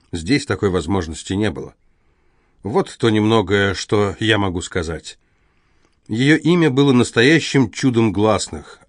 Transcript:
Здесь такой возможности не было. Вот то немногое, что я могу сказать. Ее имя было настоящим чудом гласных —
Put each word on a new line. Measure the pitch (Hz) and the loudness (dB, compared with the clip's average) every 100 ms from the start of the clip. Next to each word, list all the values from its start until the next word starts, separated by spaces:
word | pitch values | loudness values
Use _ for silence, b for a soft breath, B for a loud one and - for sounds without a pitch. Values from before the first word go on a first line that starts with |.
| _ | _
Здесь | 87 80 143 - | -12 -2 -2 -2
такой | 101 101 | -2 -2
возможности | 90 80 98 80 78 - | -2 -2 -4 -4 -10 -8
не | 98 107 | -4 -4
было. | 67 69 - _ _ _ _ _ _ _ _ | -6 -14 -18 _ _ _ _ _ _ _ _
Вот | 92 156 175 - | -6 -4 -4 -2
то | 117 | 0
немногое, | 107 107 113 95 101 98 | 2 2 2 2 0 0
что | 90 - 107 101 - | -2 -2 -2 -2 -2
я | 110 110 | -2 0
могу | 98 87 | 0 -4
сказать. | - 95 82 78 - - _ _ _ _ _ _ _ _ _ | -6 -8 -6 -10 -14 -20 _ _ _ _ _ _ _ _ _
Ее | 110 135 156 | -2 2 2
имя | 151 180 160 | 4 2 2
было | 127 143 | 4 4
настоящим | 123 113 - 123 160 - 139 110 | 4 2 2 4 2 2 0 0
чудом | - 135 117 113 | 0 0 2 0
гласных — | 92 107 98 - 78 - - | 2 0 0 -4 -12 -18 -20